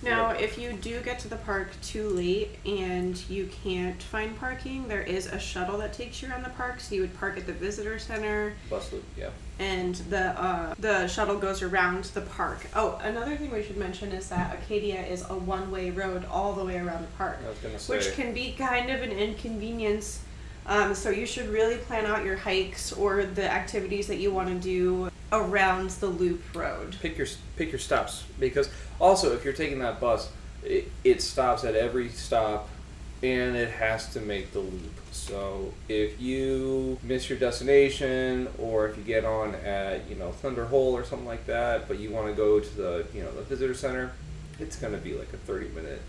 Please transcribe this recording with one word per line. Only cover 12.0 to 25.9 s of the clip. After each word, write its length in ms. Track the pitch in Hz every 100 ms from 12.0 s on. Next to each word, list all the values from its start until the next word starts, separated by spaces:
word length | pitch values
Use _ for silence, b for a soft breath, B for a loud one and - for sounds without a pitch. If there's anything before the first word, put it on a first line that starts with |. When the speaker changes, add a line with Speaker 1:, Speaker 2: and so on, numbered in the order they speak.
| 185
Speaker 1:
the 160 | -
park. 440 | 180 - 170 - - -
Oh, 240 | 220 -
another 320 | 208 233 240 294
thing 160 | 294
we 100 | 226
should 140 | 208 196
mention 340 | 185 185 202
is 160 | 190 190
that 260 | 180 175 -
Acadia 500 | - 208 208 190 180
is 160 | 180 180
a 60 | 190
one-way 560 | 180 190 190 190 180
road 340 | 180 190 180 180
all 220 | 180 202
the 120 | 190 185
way 140 | 180
around 240 | 175 165
the 80 | 165 -
park, 200 | 190 - -
Speaker 2:
I 40 |
was 100 | -
gonna 160 | 113 107
Speaker 1:
which 340 | - 214 196
Speaker 2:
say. 20 | -
Speaker 1:
can 180 | 247
be 200 | 233 254
kind 360 | - 262 247 247
of 140 | 262
an 80 | 240
inconvenience. 1120 | 196 214 214 233 220 214 233 214 214 214 - B B B B -
Um, 300 | 208 196 190
so 160 | 226
you 160 | 202 233
should 200 | - 220
really 280 | 214 226 233
plan 300 | - 233 214
out 180 | 214 202
your 120 | 190
hikes 540 | - 190 185 - -
or 320 | - 202 196
the 260 | 190 180 190
activities 560 | 190 190 220 190 196 202
that 100 | 180
you 140 | 196
wanna 220 | 190 185 180
do 560 | 180 185 180 185 185 - -
around 580 | 220 185 202 190 185 185